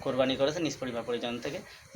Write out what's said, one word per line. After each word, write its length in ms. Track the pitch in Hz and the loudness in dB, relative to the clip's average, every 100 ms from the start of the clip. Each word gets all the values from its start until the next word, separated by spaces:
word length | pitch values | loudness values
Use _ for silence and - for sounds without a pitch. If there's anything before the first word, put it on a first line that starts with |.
কোরবানি 300 | 139 127 131 131 | 0 4 4 4
করেছে 240 | 139 160 151 | 2 2 -2
নিজ 100 | - | -2
পরিবার 220 | 131 117 117 | -4 -4 -2
পরিজন 260 | 120 120 120 | -2 -2 -4
থেকে, 200 | 143 175 - - - | -4 -6 -10 -18 -12